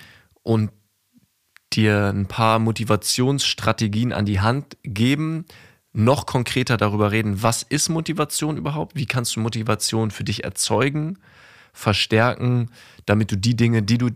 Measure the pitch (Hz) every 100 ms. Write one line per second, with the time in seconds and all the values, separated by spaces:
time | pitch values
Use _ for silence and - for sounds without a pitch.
0 | - - _ _ - 110 107 - _ _
1 | _ _ _ _ _ _ - - 107 104
2 | 101 101 98 - 113 113 113 110 110 107
3 | - - 127 139 - - - 113 110 104
4 | 123 - 104 98 107 135 139 - - 101
5 | 120 147 156 160 - - - _ _ -
6 | 113 147 - 131 117 135 127 117 104 104
7 | 104 110 107 95 117 117 - 147 - 160
8 | 160 151 151 - 151 151 156 151 160 156
9 | 110 127 120 - 113 113 110 107 - 113
10 | 110 - 104 107 - - - 107 139 151
11 | 156 190 _ - - - - - - 98
12 | - 110 120 - 123 123 117 - - -
13 | - 104 104 98 113 113 117 117 101 117
14 | 123